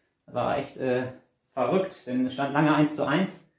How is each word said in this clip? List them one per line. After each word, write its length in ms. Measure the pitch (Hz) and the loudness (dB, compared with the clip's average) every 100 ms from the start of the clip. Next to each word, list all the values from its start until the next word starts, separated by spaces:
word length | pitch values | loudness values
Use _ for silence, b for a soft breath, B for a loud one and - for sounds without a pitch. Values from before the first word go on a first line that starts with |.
| _ _ - | _ _ -8
War 320 | 120 127 131 | -4 -2 -2
echt, 180 | - - | -4 -4
äh, 280 | 131 123 127 - _ _ _ | -2 0 -2 -10 _ _ _
verrückt, 520 | 135 123 190 190 - 127 | -2 0 2 0 -6 -4
denn 200 | 127 127 | -2 -2
es 80 | |
stand 200 | 139 139 | -2 0
lange 220 | 143 151 147 | 2 4 4
eins 200 | 147 - | 2 0
zu 100 | 131 | 0
eins. 380 | 160 190 - _ | 2 0 -4 _